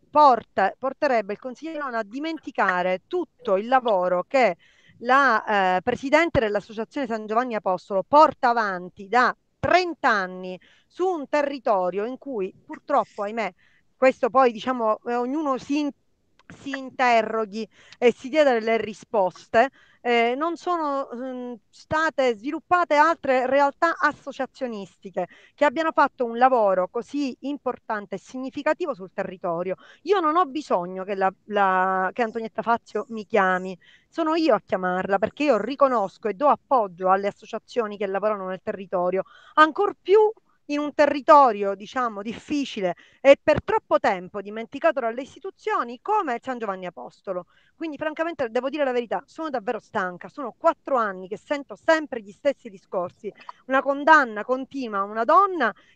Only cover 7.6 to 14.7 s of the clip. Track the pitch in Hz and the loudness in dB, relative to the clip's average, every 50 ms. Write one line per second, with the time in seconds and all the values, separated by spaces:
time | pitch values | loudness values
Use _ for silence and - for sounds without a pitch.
7.6 | - 196 185 175 - - 202 190 185 - 277 294 311 294 - _ - 240 240 233 | -2 -2 -2 -2 -4 -4 -4 -4 0 4 6 6 6 6 4 _ 0 0 2 2
8.6 | 214 202 185 175 180 180 - - 196 190 214 247 247 214 - _ _ _ _ _ | 0 -2 -4 -6 -8 -12 -16 -16 -6 0 2 2 2 2 0 _ _ _ _ _
9.6 | - - 320 359 370 349 302 - - 262 220 202 185 185 185 185 185 185 185 175 | -2 2 2 2 2 0 -4 -2 0 0 0 0 -2 -4 -8 -10 -12 -12 -12 -14
10.6 | _ _ _ _ _ _ _ - 349 381 359 311 269 - - 294 285 285 285 262 | _ _ _ _ _ _ _ -4 -2 -2 -2 -4 -6 -4 -2 -2 -2 -2 -4 -4
11.6 | - 254 214 185 180 180 180 196 208 247 262 - - 277 262 208 185 190 - _ | -2 0 0 0 0 -2 -2 -4 -6 -6 -8 -10 -10 -8 -6 -6 -6 -8 -8 _
12.6 | _ - 302 - _ - 294 247 202 - _ - 202 208 226 233 214 180 180 _ | _ -18 -18 -14 _ -2 0 0 0 -2 _ -8 -8 -6 -6 -6 -6 -6 -8 _
13.6 | _ _ _ _ _ _ _ - 254 262 247 - - 226 180 262 269 247 214 214 | _ _ _ _ _ _ _ 2 2 2 2 2 0 2 4 4 4 4 2 -2
14.6 | - 247 | -6 -4